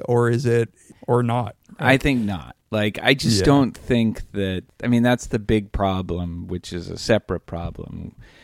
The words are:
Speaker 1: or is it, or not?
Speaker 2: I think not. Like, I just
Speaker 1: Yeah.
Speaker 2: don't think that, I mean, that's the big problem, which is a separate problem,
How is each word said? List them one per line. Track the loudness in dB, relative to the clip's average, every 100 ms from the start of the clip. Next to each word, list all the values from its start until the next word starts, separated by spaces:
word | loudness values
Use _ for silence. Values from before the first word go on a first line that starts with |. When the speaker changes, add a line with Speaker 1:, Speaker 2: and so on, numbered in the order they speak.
| 0
Speaker 1:
or | 2 4
is | 2 2
it, | 2 0 _ _ -12 0
or | 2
not? | 2 -2 -4 -10 _ -2
Speaker 2:
I | 4 4
think | 4 0 -2
not. | -4 -10 -20 -4
Like, | 0 0 0
I | 0 2
just | 2 2
Speaker 1:
Yeah. | 4
Speaker 2:
don't | 4 2 -4
think | -2 0 0 -2 -8
that, | -6 -4 -4 -8 -8
I | 0
mean, | 4
that's | 4 2 -2
the | -6
big | 0 0 0
problem, | -2 -2 -2 -4 -4 -4 -8 -8
which | -10 -8
is | -10 -8
a | -8
separate | 0 0 0 -8 -6
problem, | -10 -10 -12 -12 -12 -14 -16 -20 -20